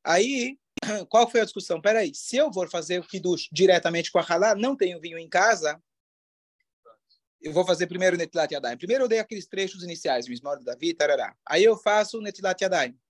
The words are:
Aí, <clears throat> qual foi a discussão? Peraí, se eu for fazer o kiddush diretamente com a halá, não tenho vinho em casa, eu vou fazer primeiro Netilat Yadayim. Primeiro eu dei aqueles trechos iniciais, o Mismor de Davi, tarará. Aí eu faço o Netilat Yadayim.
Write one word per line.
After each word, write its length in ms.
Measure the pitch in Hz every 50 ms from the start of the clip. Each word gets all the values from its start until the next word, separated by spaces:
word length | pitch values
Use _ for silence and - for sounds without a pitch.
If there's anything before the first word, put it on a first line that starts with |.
Aí, 560 | _ 151 165 185 214 254 277 254 240 254 277 _ _ _ _ -
<clears throat> 280 | - 214 214 208 180 _
qual 200 | - 226 240 233
foi 120 | - 233
a 20 | 214
discussão? 380 | 196 - 202 - - 175 160
Peraí, 340 | 151 202 220 226 202 156 143
se 220 | - - - 233
eu 140 | 254 302 294 185
for 160 | 185 180 156
fazer 300 | - 175 156 151 180 180
o 40 | 170
kiddush 460 | - - 185 160 180 180 170 - -
diretamente 580 | 160 147 190 190 180 170 - 170 170 170 165 -
com 100 | - 180
a 60 | 160
halá, 300 | - 170 175 196 226 208
não 220 | 196 220 262 277
tenho 240 | 269 202 180 180 165
vinho 160 | 156 170 165
em 100 | 165 165
casa, 500 | 160 - 180 196 226 220 175 160 151 151 165 _ _ _ _ _ _ _ _ _ _ _ _ _ _ _ _ _ _ _ _ _ - _ _ _ _ _ _ _ _ _ _
eu 120 | - 156 147
vou 120 | 175 180
fazer 220 | 185 175 156 180
primeiro 300 | 170 180 180 185 185 175
Netilat 360 | 170 165 151 - 170 156 147 156
Yadayim. 240 | 143 131 120 120
Primeiro 260 | 123 175 185 240 269 262
eu 40 |
dei 120 | 233 226 226
aqueles 280 | 214 _ 226 202 180
trechos 360 | _ - 190 196 185 190 185 175
iniciais, 420 | 175 170 160 - 151 131 123 -
o 40 | 127
Mismor 300 | 123 120 131 143 143 139
de 60 | 127
Davi, 280 | - 120 120 156 170 160
tarará. 420 | _ 147 147 147 131 110 101 - _ _
Aí 180 | - 147 165 202
eu 140 | 226 220
faço 400 | - - 208 208 214 214 208 -
o 40 | 226
Netilat 400 | 208 208 196 - 190 190 185 185
Yadayim. 360 | 196 190 185 165 135 123 127 _ _